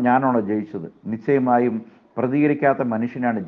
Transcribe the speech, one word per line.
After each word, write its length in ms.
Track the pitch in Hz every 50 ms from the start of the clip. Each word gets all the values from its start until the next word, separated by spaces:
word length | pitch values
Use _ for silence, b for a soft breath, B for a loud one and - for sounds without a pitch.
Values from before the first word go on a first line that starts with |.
| 123 123
ഞാനാണോ 320 | 123 135 135 131 123 117 104 98
ജയിച്ചത്?" 380 | 107 107 104 - - 98 80 - - _ - 98 113
നിശ്ചയമായും 640 | 113 113 - 143 135 127 127 123 123 123 120 113 110 113 B B B B B - 131
പ്രതികരിക്കാത്ത 640 | 127 127 135 147 147 151 151 147 147 135 135 139 135 120 113
മനുഷ്യനാണ് 480 | 110 117 120 - 127 123 120 113 107 92